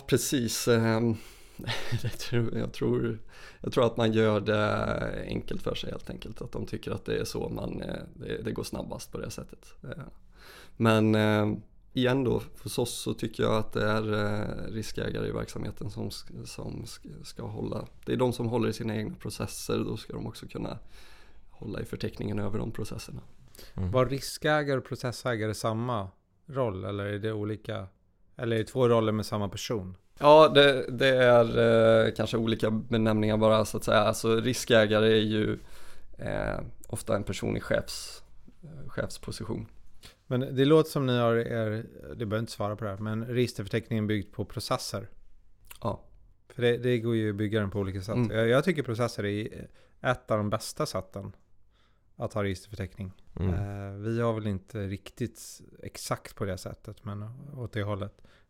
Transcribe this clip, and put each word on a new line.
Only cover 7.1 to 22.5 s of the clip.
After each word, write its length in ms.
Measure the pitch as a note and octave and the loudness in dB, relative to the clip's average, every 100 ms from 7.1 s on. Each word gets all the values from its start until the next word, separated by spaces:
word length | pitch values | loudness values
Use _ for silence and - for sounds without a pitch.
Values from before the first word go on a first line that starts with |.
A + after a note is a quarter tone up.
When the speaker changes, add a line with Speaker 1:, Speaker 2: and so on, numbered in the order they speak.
| - | -4
Speaker 1:
är 60 | |
så 240 | - A2+ A#2 | -2 -4 -6
man, 340 | A2+ - - | -6 -6 -6
eh, 200 | - - - | -6 -8 -10
det, 280 | - - A2+ | -12 -8 -6
det 100 | A2+ | -6
går 120 | A2+ | -6
snabbast 480 | - A#2 - - - | -6 -8 -8 -10 -10
på 60 | - | -10
det 120 | - | -10
sättet. 440 | - - - - - | -10 -12 -16 -20 -16
Eh, 180 | C3+ - - - - - - - - - | -14 -12 -14 -18 -20 -20 -20 -20 -12 0
men, 380 | A2+ A2 A2 | 4 6 6
eh, 440 | G#2+ G#2+ G#2+ G#2 G#2+ - - - | 4 4 4 2 -2 -8 -20 -8
igen 320 | - B2 C3 | 0 2 2
då, 180 | B2 A#2+ - - | 2 0 -4 -12
hos 160 | G#2+ - | -8 -4
oss 160 | A#2+ | -4
så 200 | - - | -4 -6
tycker 280 | A#2 B2 - | -4 -4 -2
jag 120 | A2+ | 0
att 180 | A2 G#2+ | 2 0
det 180 | A#2 G#2 | 0 0
är, 220 | A2 A2 | 0 0
eh, 600 | G#2+ G#2 G#2 G#2 A2 G#2 | 0 0 0 -4 -6 -6
riskägare 560 | A2 G#2 A2 A2 A2 G#2+ | -6 -6 -4 -4 -4 -4
i 40 | |
verksamheten 580 | A2 A2 - A2+ G#2+ G#2+ | -4 -6 -6 -8 -6 -8
som 180 | A2 G#2+ | -6 -8
sk-, 360 | - - - | -8 -12 -12
som 400 | A#2+ - - - | -12 -10 -10 -8
sk-, 400 | - - - - | -10 -14 -16 -16
ska 180 | - - A2 | -14 -12 -10
hålla. 400 | A2 A2 - - - - | -6 -6 -6 -10 -10 -4
Det 60 | |
är 40 | B2 | 0
de 160 | B2+ | 0
som 160 | A#2 A#2 | 0 -2
håller 200 | A#2+ A2+ | 0 0
i 40 | |
sina 240 | G#2+ A2+ A2 | -2 -4 -4
egna 180 | G#2+ | -6
processer, 640 | - A#2 - A2+ - - A2+ | -8 -10 -8 -8 -8 -4 -2
då 180 | G#2+ A2+ | -2 -6
ska 160 | - | -8
de 140 | - A2+ | -10 -10
också 200 | - - | -10 -12
kunna 320 | - A#2 - - - - - - - - | -8 -8 -10 -14 -16 -18 -18 -20 -20 -18
hålla 300 | - A2+ G#2 | -14 -10 -10
i 40 | |
förteckningen 540 | A2+ - G#2 - G#2 G#2 | -8 -6 -6 -6 -4 -2
över 200 | G#2+ | -2